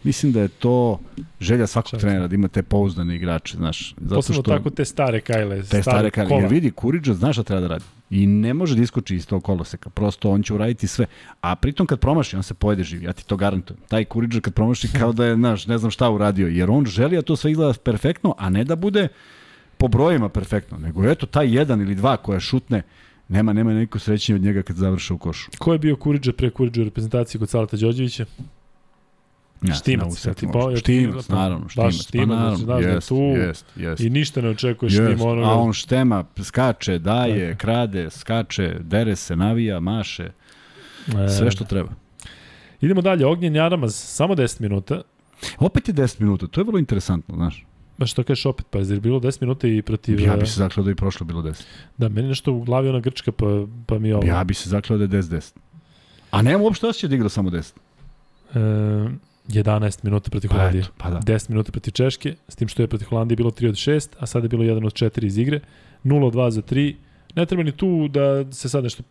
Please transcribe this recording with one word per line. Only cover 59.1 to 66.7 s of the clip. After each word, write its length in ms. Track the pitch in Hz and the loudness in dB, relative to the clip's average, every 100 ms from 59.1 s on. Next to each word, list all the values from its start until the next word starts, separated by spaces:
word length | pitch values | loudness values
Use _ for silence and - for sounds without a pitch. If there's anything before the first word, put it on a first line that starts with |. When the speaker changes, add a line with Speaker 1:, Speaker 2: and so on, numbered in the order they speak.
| 135 _ _ - | -6 _ _ -2
Speaker 2:
jedanaest 560 | 107 104 107 107 - | 0 2 2 0 -2
minuta 260 | 104 104 - | -2 -2 -2
protiv 200 | 104 101 | -4 0
Speaker 1:
Pa 60 | - | 2
Speaker 2:
Holandije. 260 | 95 92 | 4 2
Speaker 1:
eto, 80 | 92 - | -2 -6
pa 120 | 87 | -6
da. 100 | 87 | -2
Speaker 2:
Deset 300 | 101 110 - | 0 0 0
minuta 220 | 110 107 | -2 -2
protiv 200 | 120 - | -6 -6
Češke, 440 | - 131 - - 165 - | 0 0 0 -8 -10 -18
s 80 | - | -6
tim 120 | 113 | -4
što 140 | - | 0
je 60 | 117 | -2
protiv 180 | 110 107 | -2 -2
Holandije 300 | 113 117 117 | -2 0 0
bilo 140 | 117 | 0
tri 160 | - 117 | 0 -2
od 80 | 101 | 0
šest, 400 | - 151 - - | 0 0 -2 -12
a 80 | 120 | -4
sada 200 | 123 117 | -2 0
je 40 | |
bilo 140 | 117 | 0
jedan 220 | 113 110 110 | 2 2 -2
od 80 | |
četiri 340 | - 113 - 110 | 0 -2 0 -2
iz 100 | 98 | 0
igre. 220 | 127 147 - - - - | 0 -2 -6 -20 -20 -6
Nula 240 | 131 147 131 | 2 4 4
od 60 | |
dva 180 | 117 123 | 2 0
za 100 | 110 | 0
tri. 340 | - | -2